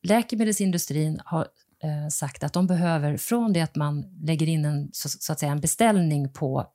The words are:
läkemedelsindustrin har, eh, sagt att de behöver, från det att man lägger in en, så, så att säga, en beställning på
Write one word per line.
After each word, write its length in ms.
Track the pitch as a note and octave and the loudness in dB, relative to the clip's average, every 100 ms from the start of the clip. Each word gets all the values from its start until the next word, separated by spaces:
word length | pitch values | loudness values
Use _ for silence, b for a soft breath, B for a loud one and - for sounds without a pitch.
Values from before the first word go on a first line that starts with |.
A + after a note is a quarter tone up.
läkemedelsindustrin 1160 | F3+ A3 A3+ A3 G#3+ G#3 G3 F3 - C#3+ D#3 D#3 - | 4 2 2 0 0 2 2 0 -2 0 0 -2 -4
har, 220 | D#3+ - _ _ _ | -4 -4 _ _ _
eh, 260 | D#3 D3 D3+ | -6 -4 -4
sagt 320 | - C#3+ - | -4 -6 -4
att 100 | D3+ | -4
de 140 | F3 F3+ | 0 2
behöver, 500 | F3+ E3+ D#3+ D3 D3 | 2 2 2 0 -2
från 360 | - A#3+ A3+ | -2 0 2
det 80 | E3+ | 2
att 140 | D#3 D3 | 0 0
man 300 | D3 D3 C3+ - D3+ | -2 -2 -6 -6 -2
lägger 220 | D#3+ D#3+ | 0 2
in 180 | D#3+ D3 | 2 0
en, 240 | C#3+ C#3+ | -2 -4
så, 180 | - D3 | -8 -8
så 240 | - - | -8 -6
att 60 | D3+ | -2
säga, 120 | D3 | -2
en 100 | D3 | 0
beställning 720 | D#3+ - A3+ G3+ E3 D3 C3+ | -2 2 4 4 4 2 -2
på 320 | - C#3 C3 - | -4 -2 -2 -4